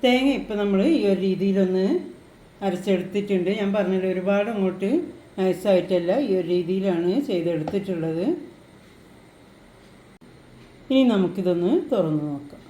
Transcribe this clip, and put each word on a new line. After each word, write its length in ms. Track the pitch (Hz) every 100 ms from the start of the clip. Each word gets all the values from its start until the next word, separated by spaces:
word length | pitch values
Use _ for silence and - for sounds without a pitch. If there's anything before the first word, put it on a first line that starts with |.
തേങ്ങ 260 | 247 254 269 247
ഇപ്പം 160 | - 208
നമ്മൾ 180 | 202 190 226 302
ഈ 20 | 202
ഒരു 100 | 190 190
രീതിയിലൊന്ന് 580 | 185 196 196 185 185 190 349 - - - - - - 196
അരച്ചെടുത്തിട്ടുണ്ട്. 840 | 180 202 185 - 202 202 196 175 214
ഞാൻ 100 | 202 208
പറഞ്ഞില്ല, 320 | 185 190 190
ഒരുപാട് 340 | 180 185 202 208
അങ്ങോട്ട് 360 | 214 190 185 196 302 349 - - -
നൈസായിട്ടല്ല, 720 | 190 180 208 185 175 180 170 214 269
ഈ 40 | 185
ഒരു 80 | 170
രീതിയിലാണ് 580 | 180 170 190 196 170 175 214 285
ചെയ്തെടുത്തിട്ടുള്ളത്. 1000 | 180 165 165 156 202 196 175 160 160 208 359 - - - - - - - - - - - - - - - - - - - - - - - - -
ഇനി 120 | 269 254
നമുക്കിതൊന്ന് 580 | 208 175 - 180 175 175 320 -
തുറന്ന് 320 | 226 160 151 151
നോക്കാം. 320 | 143 - - -